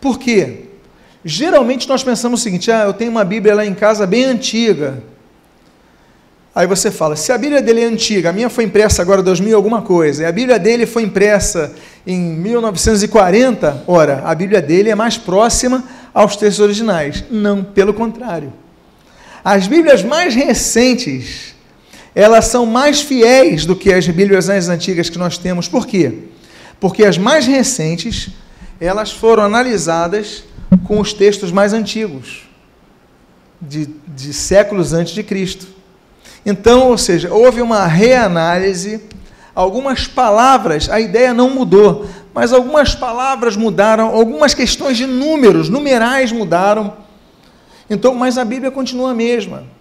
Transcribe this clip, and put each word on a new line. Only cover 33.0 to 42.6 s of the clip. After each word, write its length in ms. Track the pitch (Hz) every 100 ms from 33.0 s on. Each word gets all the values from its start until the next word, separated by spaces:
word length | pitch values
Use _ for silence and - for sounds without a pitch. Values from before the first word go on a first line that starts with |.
| _ _ _ _ _ _
de, 260 | 156 147 147 151 -
de 240 | 135 135
séculos 600 | 135 - 190 208 208 156
antes 180 | 165 170
de 100 | 208
Cristo. 440 | 208 196 185 - - - _ _ _ _ - -
Então, 440 | - 196 214 247 262
ou 80 | 233
seja, 360 | - 170 165
houve 260 | 208 247 240
uma 260 | 240 220 185
reanálise, 1160 | 165 226 254 220 175 165 175 190 185 190 214 - - - - -
algumas 520 | - 185 208 277 254 -
palavras, 840 | - 247 208 254 262 202 151 -
a 100 | 208
ideia 360 | 220 196 254
não 160 | 233 254
mudou, 580 | 269 233 190 208 175 - - -
mas 180 | - 240
algumas 440 | 247